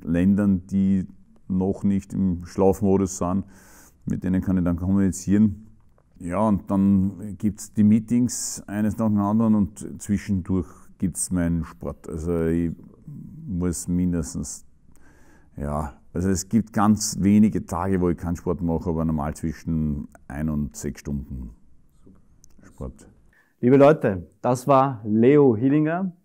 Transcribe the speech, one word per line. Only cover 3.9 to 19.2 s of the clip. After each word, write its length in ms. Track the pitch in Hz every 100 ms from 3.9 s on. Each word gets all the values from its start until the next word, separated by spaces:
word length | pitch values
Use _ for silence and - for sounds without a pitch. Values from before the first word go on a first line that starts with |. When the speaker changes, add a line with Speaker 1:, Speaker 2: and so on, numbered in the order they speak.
| _ -
Speaker 1:
mit 180 | -
denen 180 | 92 92
kann 160 | 90 92
ich 60 |
dann 140 | 87 87
kommunizieren. 920 | 90 98 98 87 - 101 214 - - - _ _ _ -
Ja, 200 | 87 90
und 300 | 110 98 -
dann 680 | 98 98 98 95 87 104 95
gibt's 360 | 107 95 -
die 100 | -
Meetings 800 | - 107 226 120 123 - - - -
eines 300 | 104 107 95
nach 100 | 113
dem 100 | 104
anderen 380 | 101 110 113 107
und 460 | 98 - - 73
zwischendurch 680 | - 98 - 98 85 92 87 - - -
gibt's 320 | 95 - -
meinen 340 | 92 85 85 78
Sport. 420 | - 73 73 -
Also 380 | 80 80 85 82
ich 260 | 85 85 - - - - 73 73 - 160
muss 400 | 90 90 87 -
mindestens, 800 | 90 90 87 80 - - - - _ _ - - - - - _ -
ja, 360 | 71 73 73 - -
also 160 | - 92
es 200 | 95 -
gibt 240 | 113 101
ganz 440 | - 101 107 - -
wenige 440 | 92 104 107 - -
Tage, 360 | 87 95 95
wo 80 | 87
ich 80 | 82
keinen 180 | 85 87
Sport 260 | - 82
mache, 280 | 87 82 87
aber 160 | 80 82
normal 280 | 78